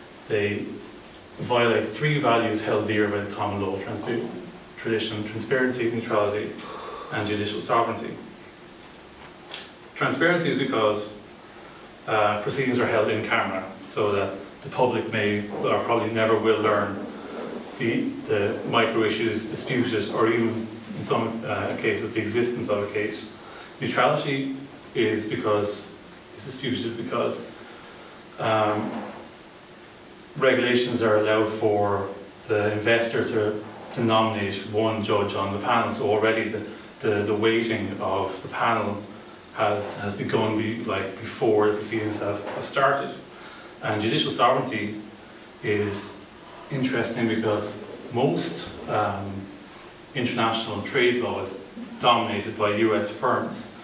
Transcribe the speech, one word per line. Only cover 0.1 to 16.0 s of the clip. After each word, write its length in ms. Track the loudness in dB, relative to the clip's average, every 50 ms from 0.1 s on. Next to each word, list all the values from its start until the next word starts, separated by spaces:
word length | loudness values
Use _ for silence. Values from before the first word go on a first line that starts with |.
| -18 -14 -6 0
they 380 | 0 2 2 2 0 -2 -4 -6 -8 -10 -12 -12 -14 -16 -16 -16 -18 -18 -18 -16 -10
violate 540 | -6 -2 2 4 6 6 6 6 4 2 0
three 320 | -2 0 2 2 2 4
values 440 | 4 4 4 4 4 2 0 0 2
held 240 | 2 2 2 2 2
dear 200 | 4 4 4 4
by 120 | 2 0
the 120 | -2 -2 -4
common 260 | -4 -2 -2 -2 0
law 160 | -2 -2 -2 -2
transpa-, 500 | -4 -4 -6 -4 -2 -2 -2 -2 -2 -4 -6 -8 -10 -12 -14 -16 -16 -16 -14 -8
tradition: 460 | -2 0 0 2 0 0 -2 -4 -4
transparency, 640 | -4 -4 -4 -2 0 2 2 2 2 2 2 0 0
neutrality, 600 | 0 0 -2 0 2 2 2 2 2 0 -2 -4 -6 -8 -10 -10 -10 -10 -10 -10 -10 -10 -8 -6 -4
and 140 | -2 0 0
judicial 340 | 0 0 0 -2 -2 0
sovereignty. 540 | 0 2 4 4 4 2 0 -4 -6 -8 -8 -10 -12 -14 -16 -16 -18 -18 -18 -18 -18 -18 -18 -18 -18 -18 -18 -18 -18 -18 -18 -18 -18 -18 -18 -18 -14 -12 -10 -10 -12 -12 -16 -18 -18 -12 -4
Transparency 560 | -2 0 0 2 4 4 4 4 4 2 2
is 80 | 2 2
because, 600 | 0 0 2 4 4 4 2 2 -2 -6 -8 -12 -16 -18 -18 -18 -18 -18 -18 -16 -16 -16 -16 -16 -16 -18 -18 -14 -6 0
uh, 340 | 2 4 4 4 2 2
proceedings 380 | 0 -2 0 0 2 2 4 4
are 80 | 4 4
held 220 | 4 4 4 4
in 140 | 2 0 0
camera, 400 | 2 2 2 2 0 -2 -4 -4 -6 -10 -12 -8
so 280 | -6 -2 0 2 2
that 220 | 2 2 0 0 -2 -6 -10 -12 -14 -14 -12
the 60 | -6
public 400 | 0 2 2 4 4 2 0 0 0
may, 340 | 0 2 2 2 0 -2 -4 -4 -2 0
or 160 | 2 2 2 2
probably 280 | 2 2 2